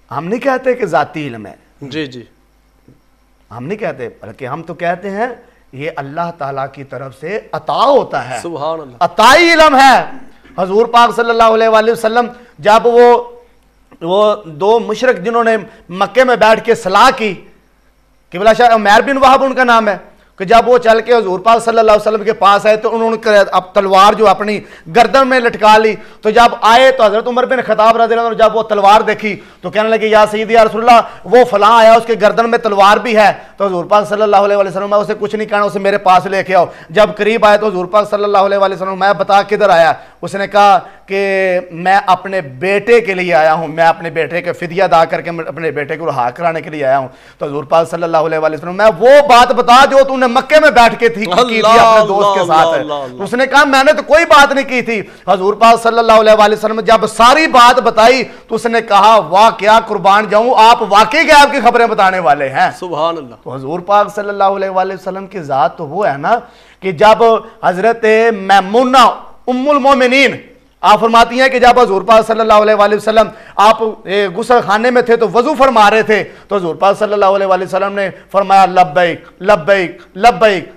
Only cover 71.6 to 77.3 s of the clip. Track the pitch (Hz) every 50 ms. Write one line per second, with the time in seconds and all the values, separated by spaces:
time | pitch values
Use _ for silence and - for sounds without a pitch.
71.6 | 240 240 233 247 240 220 190 190 185 214 226 226 220 226 226 220 226 220 214 214
72.6 | 214 214 214 202 202 208 214 202 202 220 214 220 214 - - - - - - -
73.6 | 202 220 226 220 226 220 208 - - 160 190 208 202 196 170 196 226 226 247 240
74.6 | 180 165 202 214 226 254 240 247 226 220 233 233 226 196 165 240 247 294 311 220
75.6 | 269 269 240 220 208 208 214 220 214 214 220 196 160 - - - - - 196 202
76.6 | 175 165 156 - 190 196 196 190 214 202 208 202 196 190